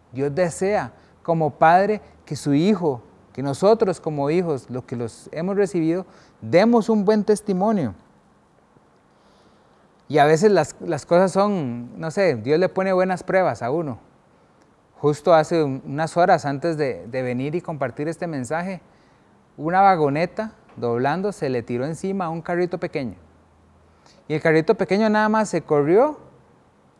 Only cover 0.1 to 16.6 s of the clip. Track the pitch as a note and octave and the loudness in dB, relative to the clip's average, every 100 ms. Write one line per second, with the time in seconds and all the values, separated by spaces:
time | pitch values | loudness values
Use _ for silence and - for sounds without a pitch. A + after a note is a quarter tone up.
0.1 | B2 C#3+ C#3+ F3 - F#3+ G#3 B2+ - _ | -6 -4 -2 -2 -2 -2 -2 -4 -12 _
1.1 | _ - E3 D#3 - D#3+ F3+ G3+ G#3+ - | _ -4 -2 -2 2 4 6 4 -2 -8
2.1 | _ - D3 D3 C#3+ F#3 G3 E3 B2 - | _ -12 -8 0 2 4 2 0 -4 -10
3.1 | _ _ - C#3 C3+ G3 A3 G3 E3+ E3 | _ _ -8 -6 0 4 4 2 -2 -6
4.1 | D3+ C#3 E3+ F3 C3+ - B2 - A#2+ A#2 | -4 -2 0 -2 -4 -6 -12 -10 -8 -8
5.1 | - - D3 F3+ G3+ G3 F#3 D#3+ F3 F#3 | -10 -14 -8 -4 -2 0 0 0 -2 -6
6.1 | - _ - A2+ D#3+ A3+ A#3+ G#3+ G#3+ G3 | -20 _ -16 2 4 6 4 2 2 4
7.1 | G#3+ G#3 G#3 - F#3 G#3 G#3 B2 F2+ _ | 2 2 0 0 -2 0 0 -2 -6 _
8.1 | _ _ _ _ _ _ _ _ _ _ | _ _ _ _ _ _ _ _ _ _
9.1 | _ _ _ _ _ _ _ _ _ - | _ _ _ _ _ _ _ _ _ -2
10.1 | D3 D3 D#3 G#3+ F#3 D3+ - F3+ D3+ - | 2 4 6 4 4 0 -6 -8 -8 0
11.1 | E3+ F#3+ F#3+ G3+ G3 C3 A#2+ A#2+ - D#3+ | 2 2 2 0 0 -4 -8 -12 -10 -8
12.1 | F3 F#3 A#2+ A#2 D#3+ F#3 F#3 F#3+ F#3 F#3 | 0 0 0 0 2 2 0 0 2 0
13.1 | F3+ - F#3 E3+ A2+ A#2+ D#3 D3+ A2 _ | -2 0 0 0 -2 -4 -4 -4 -8 _
14.1 | _ _ _ _ _ _ _ _ - C#3+ | _ _ _ _ _ _ _ _ -4 -2
15.1 | D3 F#3 D#3+ D3+ E3+ D3 C3 - C#3 D#3+ | 0 4 4 4 0 -2 -4 -8 -6 -4
16.1 | E3+ F#3 E3+ C#3+ C#3+ | 0 2 2 0 -4